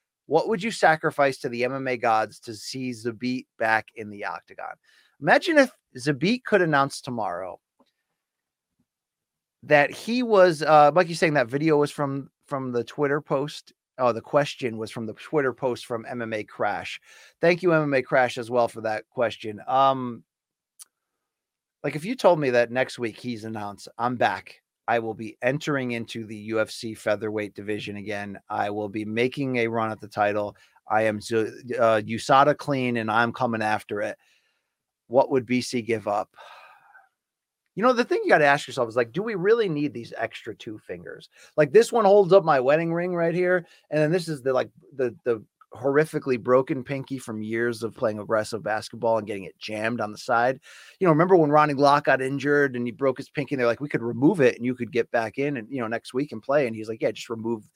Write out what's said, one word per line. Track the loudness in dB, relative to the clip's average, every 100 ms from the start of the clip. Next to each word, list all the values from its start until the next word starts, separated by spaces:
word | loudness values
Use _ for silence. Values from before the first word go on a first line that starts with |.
| _ _ -2
what | -2 0
would | -4
you | -4
sacrifice | 0 2 2 -2 0 0 0
to | -6
the | -4
M | -4
M | -4 -6
A | -2
gods | 0 0 -2 -8
to | -16
see | -14 -12 -10 -10
Zabit | -8 -8 -6 -6 -6 -8 -4
back | 0 0 -2 -14
in | -14
the | -10 -10
octagon?" | -10 _ -16 -16 -16 _ _ _ -4
Imagine | 2 2 4 4
if | 4 _ _ -8
Zabit | -4 0 0 0
could | 0 2
announce | 4 2 0 -4
tomorrow | -10 -6 -6 -6 -10 -14 _ _ _ _ _ _ _ _ _ _ _ _ _ _ _ _ _ _ _ _
that | 4 6 4
he | 0 -4 -2
was, | 4 6 6 4
uh, | 6 8 8
Mikey's | 6 0 0
saying | 2
that | 2 0
video | 0 2 2
was | 2
from, | -2 -6 -6 -10 _ -10
from | -8 -4
the | -4
Twitter | -6 -4 -2 -2
post. | -2 -4 -4 -10 -20 _ _ -2
Oh, | 0
the | 0
question | 0 0 0 -4 -8 -6
was | -10
from | -8 -10
the |
Twitter | -12 -2 0 0
post | -2 -4 -4 -6
from | -8 -8
M | -8
M | -6
A | -6
Crash. | -6 -4 -2 -2 -8 -14 _ -20 -18 0
Thank | 2 2
you, | 2
M | 2
M | 2 -2
A |
Crash, | 2 2 2 -2
as | -2
well | 0 0
for | -2
that | -6 -6 -8
question. | -2 -2 -4 -12 -10 -2
Um, | 2 4 2 -6 -10 _ _ _ _ _ _ -20 _ _ _ _ _ _ _ _ _
like, | -8 -6
if | -8
you |
told | 2 4 4
me | 2
that | 2 2
next | 0 -4 -4
week | -8 -8
he's | -10 -10
announced, | -10 -10 -10 -12 -16 -4
"I'm | -4 0
back. | 0 0 -10 -20 _ _ -2
I | -2
will | -2
be | -8 -12 -4
entering | -2 -2 -2 -4 -4
into | -6 -8 -12 -12
the | -12
U | -4 -2
F | -2
C | -6 -12 -6
featherweight | -2 -2 -4 -6 -8
division | -10 -8 -8 -8 -12
again. | -10 -8 -10 -12 -8
I | -4 -4
will | -4 -6
be | -6 -6
making | -2 -2 -2 -4 -2
a | -2
run | -2 -4
at | -6
the | -8
title. | -2 0 0 -6 -10 _ _ -2
I | 0
am | 0 -2
Z-, | -2 -2 -2 -8 -8 0
uh, | 2 2
usada | -2 -6 2 4 4 2
clean, | -2 -4 -2 -2
and | 0
I'm | 0 0
coming | 0 -2 -2
after | -2 -2 -4 -6
it." | -6 -10 _ _ _ _ _ _ _ _ 0
What | 2 2
would | 0 0
B | -2
C | -2 -4
give | -2 -4 -2
up? | -2 -4 -12 -20 -20 -20 -20 _ -20 _ _ _ _ _ _ _ 0
You |
know, | 2
the | 2
thing | 0 0
you | 4
gotta | 6
ask | 6 4 0
yourself | -4 0
is, | 0
like, | 0
do | -2
we | -4 -2
really | 2 2 2
need | -2 -4
these | -6 -12 -8
extra | -8 -8 -14
two | -14 -14 -14
fingers? | -12 -14 -14 -18 -20 _ -6 0
Like, | 6
this | 6 6
one | 4
holds | 6 6 8
up | 6
my | 6 2
wedding | 4 2 2
ring | -2 -2 0
right | 0 0
here, | 2 0 -2 _ -4
and | 0
then | 2
this | 0 -2
is | -4
the, | 0
like, | 0 -2 _ _
the, | -4 -4 -2
the | -4 -4 -6 _ _
horrifically | -6 0 2 0 -2 -4 -2
broken | 4 2 2 -4
pinky | -6 -8 -8 -12
from | -10 -10
years | -6 -2 -2 -4
of | -8 -2
playing | -4 -2
aggressive | -2 -2 -2 -6
basketball | -6 -6 -8 -4 -2 -2
and | -4
getting | -10 -12
it | -14
jammed | -10 -6 -4 -4
on | -8
the | -8
side. | -2 0 0 -2 -12 -20 -16 0
You | 2
know, |
remember | 4 6 6
when | 6
Ronnie | 6 4
Locke | 4 4 6
got | 4 2
injured | 0 -2 0 2 2 -2
and | -6
he |
broke | -2 -2 -2
his | -6
pinky, | -8 -4 0
and |
they're | 0
like, | 0
"We | -4
could | -4
remove | -4 2 2 6
it | 4 2
and | -4
you | -4
could | -4
get | -2 0
back | -2 -2 -4
in | -4 -4
and, | -8
you | -6
know, | -4
next | -6 -6
week | -6 -6
and | -8
play." | 0 0 0
And | -4
he's | -10
like, | -4
"Yeah, | -4
just | -4 -10
remove | -8 -6 -6 -10